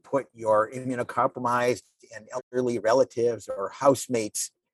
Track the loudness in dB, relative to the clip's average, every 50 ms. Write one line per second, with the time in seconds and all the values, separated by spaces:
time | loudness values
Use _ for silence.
0 | _ -4 -4 -4 -4 _ _ -6 0 2 4 4 2 0 -2 -8 -6 -6 -4 -4
1 | -4 -4 0 0 0 0 0 -2 -2 0 0 2 2 2 0 0 -4 _ _ _
2 | _ -20 -20 -20 -16 -12 -10 -10 -10 _ -4 -2 0 0 -2 0 2 4 4 4
3 | 4 2 0 0 0 0 0 -2 -6 -10 -8 -6 -6 -8 -4 0 2 2 2 2
4 | 0 -4 -2 -2 -2 -4 -6 -8 -8 -10 _ _ _ _